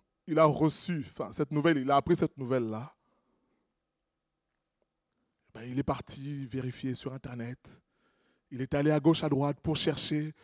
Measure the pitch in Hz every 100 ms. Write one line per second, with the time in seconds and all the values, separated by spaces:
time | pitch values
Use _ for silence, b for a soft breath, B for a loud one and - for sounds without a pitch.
0 | _ _ - 156 156 139 156 - - 165
1 | 127 - 113 - 147 151 156 147 131 139
2 | 135 170 156 - 123 131 113 110 135 -
3 | _ _ _ _ _ _ _ _ _ _
4 | _ _ _ _ _ _ _ _ _ _
5 | _ _ _ _ _ 110 120 127 143 135
6 | - - 139 143 131 131 127 - 131 120
7 | 135 131 127 123 117 127 - - _ _
8 | _ _ _ _ _ 127 131 143 151 151
9 | 147 160 156 135 143 143 - 151 - 143
10 | - 151 156 -